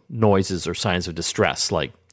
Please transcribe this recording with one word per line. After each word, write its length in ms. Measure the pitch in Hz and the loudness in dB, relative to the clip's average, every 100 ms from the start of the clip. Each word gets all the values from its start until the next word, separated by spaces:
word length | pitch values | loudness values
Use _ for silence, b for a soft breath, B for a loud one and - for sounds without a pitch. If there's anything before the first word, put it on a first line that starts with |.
| - | -8
noises 580 | 120 107 98 92 90 82 | 2 4 4 2 -2 -4
or 60 | |
signs 340 | 87 98 90 85 | -2 0 0 -2
of 80 | 85 | -4
distress, 560 | 82 - 90 - - | -4 0 0 0 -2
like 220 | 90 71 - _ | -2 -2 -8 _